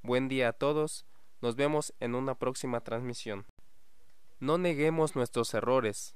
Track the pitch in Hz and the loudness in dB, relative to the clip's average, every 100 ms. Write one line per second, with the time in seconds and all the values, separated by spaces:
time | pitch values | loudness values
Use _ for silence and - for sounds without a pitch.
0 | 120 123 131 131 120 - 139 151 156 - | 2 2 2 2 2 2 2 2 0 -4
1 | - - - - 120 117 143 151 - - | -10 -12 -14 -4 -2 2 4 4 0 -4
2 | 117 123 131 127 123 127 135 120 - 117 | -2 0 -2 0 -2 -2 -2 -2 -2 -4
3 | 123 120 113 101 98 - - - - - | -2 -6 -6 -6 -8 -14 -14 -12 -12 -12
4 | - - - - 131 170 180 147 151 165 | -12 -12 -12 -6 0 2 2 4 4 4
5 | 156 135 120 120 117 110 113 131 110 101 | 2 2 0 2 2 2 4 4 4 -2
6 | - | -8